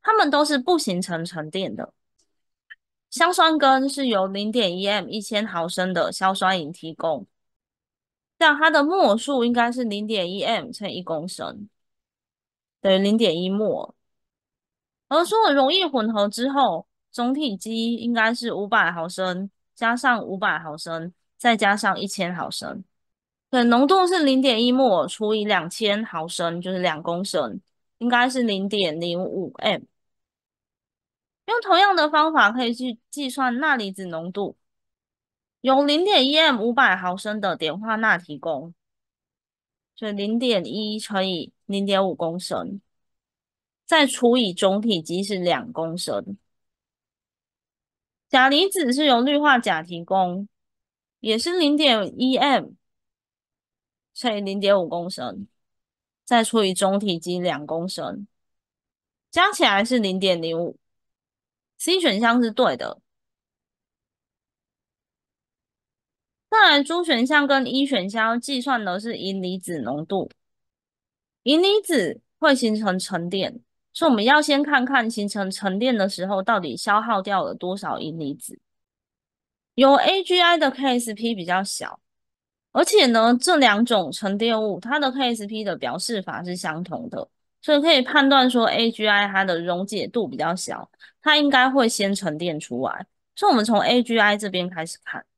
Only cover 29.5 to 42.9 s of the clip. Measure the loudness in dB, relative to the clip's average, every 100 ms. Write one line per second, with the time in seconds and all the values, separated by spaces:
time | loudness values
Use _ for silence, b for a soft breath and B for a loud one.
29.5 | -4 -2 -2 -6 _ _ _ _ _ _
30.5 | _ _ _ _ _ _ _ _ _ -4
31.5 | -4 2 4 6 4 2 2 2 4 4
32.5 | 2 -4 -4 -8 -10 _ -8 -8 -2 -2
33.5 | 0 -2 -2 -4 -10 -10 -8 -8 -6 -6
34.5 | -8 _ _ _ _ _ _ _ _ _
35.5 | _ 2 2 4 2 4 4 4 4 2
36.5 | 2 0 2 2 2 -2 -6 -6 -4 -4
37.5 | -2 -4 -6 -4 -2 0 0 -4 -10 -6
38.5 | -8 -8 -20 _ _ _ _ _ _ _
39.5 | _ _ _ _ -12 -8 -4 -2 0 2
40.5 | 0 -2 -6 -6 -6 -4 -2 -2 -4 -8
41.5 | _ _ -4 0 0 0 -2 -6 -6 -6
42.5 | -6 -6 -12 _